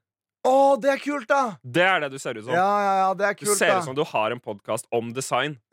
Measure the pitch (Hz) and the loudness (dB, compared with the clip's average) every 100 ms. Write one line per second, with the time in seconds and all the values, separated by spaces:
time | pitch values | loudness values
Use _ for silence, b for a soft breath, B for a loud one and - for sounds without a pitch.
0 | _ _ _ _ - 269 277 277 269 269 | _ _ _ _ 0 4 4 4 0 -2
1 | 269 294 220 277 254 165 127 135 185 185 | -4 -6 0 0 0 -6 -4 2 4 2
2 | 147 135 151 117 107 165 190 202 202 190 | -2 -6 -8 -8 -2 0 2 2 2 2
3 | 190 185 202 208 208 202 185 185 160 131 | 2 0 -2 -2 -2 2 4 2 0 -4
4 | 160 127 110 123 - 104 - 113 - 117 | -2 0 -2 -2 -8 -12 -6 -6 -2 -2
5 | 117 117 131 123 139 139 _ | -2 -6 -2 -2 -2 -6 _